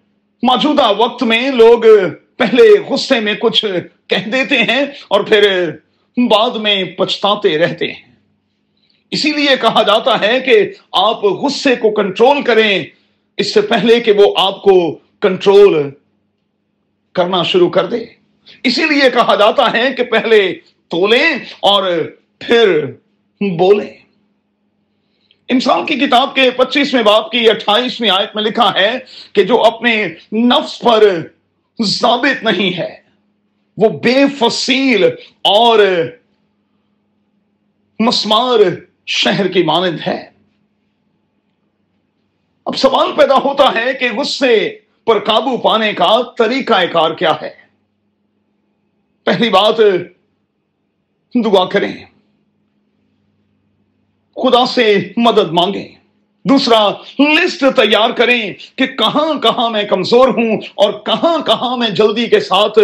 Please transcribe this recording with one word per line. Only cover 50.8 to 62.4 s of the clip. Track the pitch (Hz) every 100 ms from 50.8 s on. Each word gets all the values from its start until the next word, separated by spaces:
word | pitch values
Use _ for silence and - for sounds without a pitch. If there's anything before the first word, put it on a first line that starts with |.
| _ _ _ _ _ 247
دعا | 214 190 185
کریں، | 202 - - - _ _ _ _ _ _ _ _ _ _ _ _ _ _ _ _ _ _ _ _ _ _ -
خدا | 254 240 247
سے | 254 220 202 - 233
مدد | 233 208 170
مانگیں۔ | 170 185 170 - _ _ _ _ _
دوسرا، | 180 269 233 226 202 180 - -
لسٹ | 196 311 - - 269 254
تیار | 220 208 233
کریں | 226 233 240 196 139 - -
کہ | 262
کہاں | 262 220 285 311
کہاں | 277 226 240 233
میں | 214
کمزور | 208 190 - 240 262
ہوں | 208 226 208 - -
اور | 208
کہاں | - - 220 330 320 -
کہاں | 220 240 247
میں | 226
جلدی | 175 220 220 214
کے |
ساتھ | 202